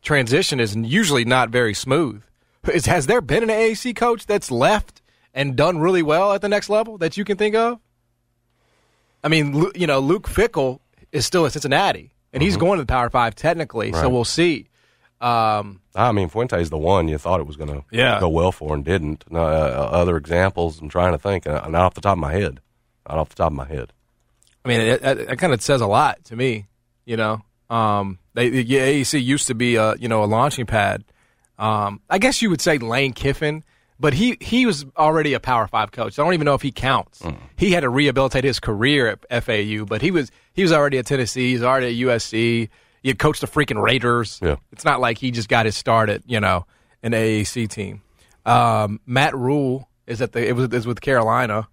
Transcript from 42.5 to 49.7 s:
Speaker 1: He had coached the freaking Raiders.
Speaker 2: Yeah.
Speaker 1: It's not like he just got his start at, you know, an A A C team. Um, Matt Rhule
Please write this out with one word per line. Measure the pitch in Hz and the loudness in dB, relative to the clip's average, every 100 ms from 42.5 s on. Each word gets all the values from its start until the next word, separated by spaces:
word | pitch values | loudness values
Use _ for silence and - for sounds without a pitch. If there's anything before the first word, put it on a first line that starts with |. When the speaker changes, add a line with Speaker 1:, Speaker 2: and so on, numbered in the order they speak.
| 117 110 _ _ _ | 0 -2 _ _ _
Speaker 1:
He | 131 | -4
had | 120 | 0
coached | 151 151 | 0 0
the | - | -4
freaking | 151 143 110 | -2 -2 0
Raiders. | 104 127 120 120 107 - | 2 2 2 0 -2 -2
Speaker 2:
Yeah. | 87 73 _ | -2 -2 _
Speaker 1:
It's | - | -4
not | 160 127 | -2 0
like | 123 113 | 0 0
he | 131 | -4
just | 117 104 | -4 0
got | 120 110 | 2 2
his | - | -2
start | - 113 107 | 0 2 2
at, | 101 - | -2 -4
you | 113 | 0
know, | 101 90 - _ _ _ | 0 0 -4 _ _ _
an | 113 | -2
A | 113 113 107 | 0 2 0
A | |
C | 101 127 110 | -2 -4 -6
team. | - 95 101 _ _ _ _ 110 | -6 -10 -12 _ _ _ _ 2
Um, | 120 120 110 107 107 - | 4 4 2 0 -4 -2
Matt | 127 151 135 | 0 2 0
Rhule | 123 147 135 | 0 0 0